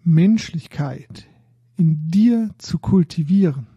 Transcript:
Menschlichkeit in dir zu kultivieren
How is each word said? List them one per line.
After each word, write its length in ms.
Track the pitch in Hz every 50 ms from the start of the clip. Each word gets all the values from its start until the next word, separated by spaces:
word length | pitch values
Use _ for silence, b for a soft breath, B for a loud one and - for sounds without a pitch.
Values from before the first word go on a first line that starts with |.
Menschlichkeit 1300 | _ 170 160 160 175 202 226 214 - - - 160 - - - - 143 135 131 - - _ - - - _ _ _ _ _ _ _ _ _ _
in 320 | - 170 160 156 151 156 160
dir 440 | 170 202 220 240 233 226 226 208 - _
zu 220 | - - - 165
kultivieren 880 | - - 190 190 165 - - 170 156 143 185 196 196 165 135 139 117 _ _